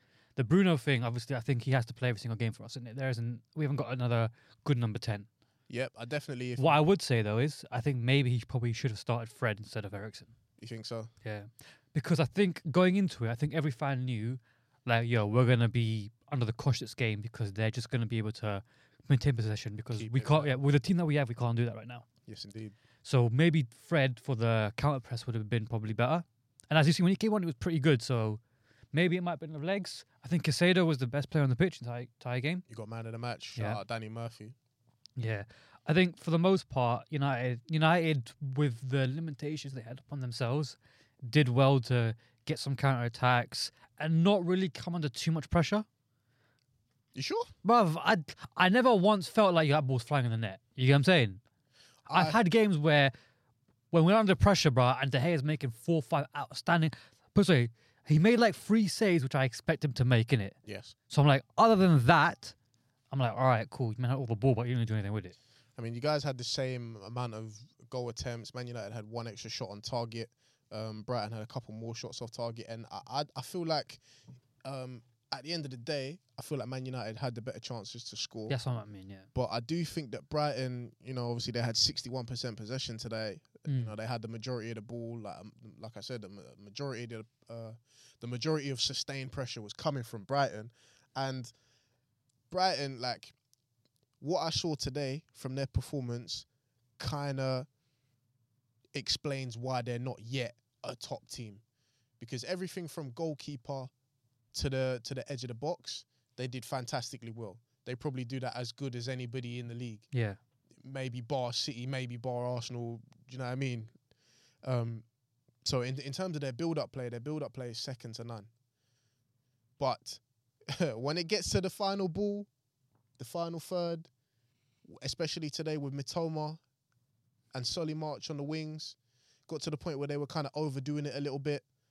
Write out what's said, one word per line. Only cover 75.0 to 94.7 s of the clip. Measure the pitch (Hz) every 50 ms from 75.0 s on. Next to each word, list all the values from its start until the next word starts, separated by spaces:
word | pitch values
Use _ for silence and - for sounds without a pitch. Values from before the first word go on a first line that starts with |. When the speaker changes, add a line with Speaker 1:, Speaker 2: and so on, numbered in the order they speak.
| - _ _ _ _ _ -
Speaker 2:
at | 135 131
the | 151
end | 170 170 147
of | 135
the | 131 123
day, | 117 165 151 143 131 135 165 - _ _ _ -
I |
feel | - - 151 135
like | 110 120
Man | 131 131 127
United | 131 127 127 104 110 113 104
had | 143 127 117
the | 117
better | 110 127 - 110
chances | - - 123 113 98 - - 117 -
to | - 107
score. | - - - - 113 110 110
Speaker 1:
That's | 139 123 -
what | 131 123
I | 110 104
mean, | 104 104 95 92 95
yeah. | 98 95 95 _ -
Speaker 2:
But | 127 123 -
I | 107 120
do | 117 117 160 175 165
think | - - 165 147 117
that | 117 - - _
Brighton, | - 151 147 147 123 123 131 127 123 123 120 - - _ -
you | 120 131
know, | 127 120 120
obviously | 120 120 - -
they | 110 120
had | 117 117 113
sixty-one | - - - 147 - - 120 123 131 117
percent | 117 127 117 - 123 107
possession | - 107 107 127 131 - - 113 110
today. | - 113 110 110 110 107 95 - - _ _ _ - 151
You | 139
Speaker 1:
Mm. | 131 117 110
Speaker 2:
know, | 107 107
they | 110 120
had | 123 117
the | 113 110
majority | 113 113 104 - 127 117 107 117
of | 113
the | 110
ball. | 104 117 120 117 117 113 117 117
Like, | 104 101 80 -
um, | 92 107 - 120 117 110 82 -
like | 101 110 113 104
I |
said, | 95 - 127 113
the | 104 92
ma-, | 101 98 67 62 - 92 101
majority | 104 101 139 143 139 127 110 120
of | 110
the, | 117 110 110 - _ _ _ - 117
uh, | 117 113 110 113 117 _ _ _ _ - _ _ _
the | 120 120
majority | 123 120 113 160 156 151 139 139
of | 135 120
sustained | - - 131 - - - 139 135 131 127 -
pressure | 143 127 - - 117
was | 104 104 -
coming | - - 165 143 131 113
from | - - 107 98
Brighton. | - 135 143 139 - - 107 107 117 - _ _ _ _ _ _ _ _ 135
And | 139 135 131 131 120 - - _ _ _ _ _ _ _ _ _ _ _ _ _ _ _ _ _ _ _
Brighton, | - 185 185 190 160 131 143 135 135 117
like, | 123 123 110 - - - - _ _ _ _ _ _ _ _ _ _ _ _ _ _ _ _ _
what | 131 143 180 160
I | 160 165
saw | - - - 170